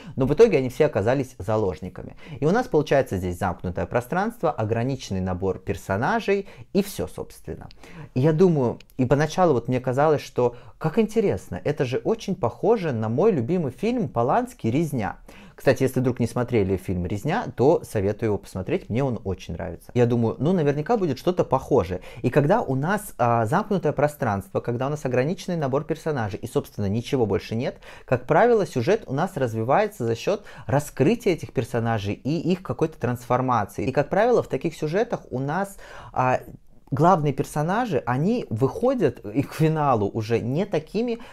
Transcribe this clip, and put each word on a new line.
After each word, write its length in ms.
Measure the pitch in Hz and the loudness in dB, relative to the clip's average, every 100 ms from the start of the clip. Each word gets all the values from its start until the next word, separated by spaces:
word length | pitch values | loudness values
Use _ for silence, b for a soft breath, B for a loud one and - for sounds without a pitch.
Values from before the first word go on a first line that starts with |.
| 170 - | -10 -2
но 100 | 131 | 2
в 80 | |
итоге 240 | 147 233 151 | 6 6 6
они 120 | 127 | 0
все 180 | - 151 | 2 2
оказались 480 | 107 104 135 120 - | 2 2 0 -2 -6
заложниками. 800 | 95 110 101 - 90 - - - B 139 | -2 0 0 -4 -8 -12 -14 -16 B -2
И 60 | 147 | 2
у 40 | |
нас 160 | 226 247 | 2 2
получается 500 | 156 143 143 123 95 | 0 4 2 2 -2
здесь 200 | 90 90 | -2 -2
замкнутое 480 | 95 87 92 90 - | -4 -2 -6 -4 -2
пространство, 680 | 120 - 175 220 - 165 | -2 -2 -2 -2 -2 -2
ограниченный 680 | - 107 113 127 135 - 95 | -2 -2 0 -2 -4 -4 -4
набор 380 | 92 87 95 90 | -2 -2 -2 -2
персонажей, 880 | - 92 - 98 147 226 196 202 196 B - | -4 -6 -2 0 0 0 0 -2 -2 B -2
и 80 | 196 | 0
все, 260 | 196 - - | 0 -4 -8
собственно. 640 | - - - - 76 - B B 170 147 127 | -8 -12 -14 -12 -12 -14 B B -18 -6 0
И 60 | |
я 120 | 151 | 2
думаю, 460 | 156 190 147 120 - - - | 6 6 6 2 -2 -8 -2
и 80 | 123 | 2
поначалу 480 | 143 156 - 175 | 2 2 2 4
вот 140 | 123 - | 4 0
мне 120 | 127 | -2
казалось, 420 | 127 127 156 143 | 0 2 2 2
что 340 | - - 123 B B - | 0 0 0 B B -6
как 160 | 160 226 | -2 0
интересно, 640 | 214 226 196 98 - 92 | 2 2 0 0 -4 -4
это 220 | 135 147 127 | -2 -2 0
же 120 | 127 | 0
очень 360 | 160 - - | -2 -2 -4
похоже 580 | - 113 - 180 233 165 | -2 -2 0 2 2 2
на 160 | 113 110 | -2 0
мой 240 | 123 220 | 2 2
любимый 400 | 160 117 180 143 | 2 0 0 -2
фильм 380 | - 220 247 170 | -2 -2 0 -2
Полански 560 | 117 123 202 254 - 113 | 0 2 2 0 -4 0
"Резня". 520 | 135 160 131 95 - B B B | 0 0 -2 -4 -6 B B B
Кстати, 300 | - - 120 | 0 2 4
если 160 | 131 127 | 2 2
вдруг 200 | 127 123 | 0 0
не 60 | 135 | -2
смотрели 500 | 123 123 117 92 92 | -2 0 2 2 0
фильм 300 | - 90 87 | -2 -4 -2
"Резня", 400 | 104 143 214 - - | -4 -2 -4 -4 2
то 280 | 131 - | 4 4
советую 460 | - 110 98 104 113 | 0 -2 -2 0 -2
его 80 | 98 | -2
посмотреть, 500 | - 95 92 175 - | -4 -8 -4 -4 -2
мне 140 | 110 | -2
он 180 | 139 104 | -2 -2
очень 300 | 98 90 - | -6 -6 -8
нравится. 380 | 85 87 85 - | -8 -8 -10 -4
Я 140 | 123 117 | 2 2
думаю, 300 | 120 113 - | 2 0 0
ну, 140 | 143 | 0
наверняка 440 | 185 143 143 151 233 | 2 2 0 0 0
будет 220 | 175 127 | 0 -2
что-то 240 | 175 180 | 0 0
похожее. 580 | - 131 - 131 87 90 B B | 2 0 2 2 2 -4 B B
И 80 | 123 | 0
когда 300 | 151 143 226 | 4 4 4
у 120 | - | 2
нас, 400 | 131 156 208 - - | -2 0 -2 -4 0
а, 260 | 117 117 110 | 2 2 2
замкнутое 460 | 170 220 190 151 | 0 0 0 0
пространство, 680 | 135 147 - 123 98 - 120 | 2 0 0 -2 -2 -2 -4
когда 280 | - 120 135 | -2 -2 -2
у 20 | |
нас 160 | 147 131 | -4 0
ограниченный 500 | 123 143 190 - 170 | 0 0 -2 -4 -2
набор 280 | 135 143 | 0 -2
персонажей 560 | 156 156 160 139 104 104 | -2 -4 -4 -2 -4 -4
и, 80 | - | -4
собственно, 420 | 143 - - 98 | -4 -4 -4 -2
ничего 380 | 113 - 135 107 | -2 0 0 2
больше 260 | 95 - | 0 -2
нет, 240 | 113 135 - B B - | -4 -4 -8 B B -2
как 200 | 123 - | -2 2
правило, 400 | 156 240 226 175 | 4 6 4 2
сюжет 380 | 127 123 226 - | 0 2 0 0
у 80 | |
нас 240 | 135 185 135 | -2 -2 -2
развивается 680 | 123 110 113 165 214 - | -2 0 2 2 2 -2
за 120 | 117 117 | -2 -2
счет 280 | - 202 B B - | 0 -2 B B 0
раскрытия 680 | 139 - - 143 233 202 | 0 0 2 2 4 2
этих 200 | 156 - | 0 -2
персонажей 600 | - 117 120 113 113 95 - | -4 -2 -2 0 0 -2 -4
и 360 | 127 160 151 | -4 -2 0
их 120 | 185 | -2
какой-то 360 | - 123 160 - | -2 -2 -4 -2
трансформации. 840 | 120 120 - 123 131 117 101 - 104 | -4 -4 0 0 2 0 0 -4 -2
И, 60 | |
как 180 | 147 139 | 0 0
правило, 320 | 185 240 214 | 2 4 2
в 60 | - | 2
таких 280 | 131 165 - | -2 -4 -4
сюжетах 460 | 151 185 233 190 - | -2 0 -2 -4 -6
у 80 | 123 | -6
нас... 400 | 139 175 196 - B B B | -2 -2 -4 -8 B B B
а, 280 | - 127 - - - - - - | -2 0 0 -4 -18 -20 -20 -4
главные 420 | 123 165 185 147 | 2 4 4 2
персонажи, 720 | 131 135 151 156 214 247 139 - | -2 -4 -2 -2 -2 -2 -2 -2
они 400 | 127 180 247 - | 0 0 0 -2
выходят 760 | 110 131 - 247 262 147 - 101 | 0 0 2 0 2 0 -2 -4
и 160 | 117 | -4
к 120 | - | -4
финалу 560 | - 156 156 143 117 98 | 0 2 2 2 4 2
уже 260 | 113 107 117 | -2 0 0
не 260 | 120 147 202 | 0 -2 -2
такими, 540 | 160 - 196 247 226 B | -2 -2 -4 -2 -4 B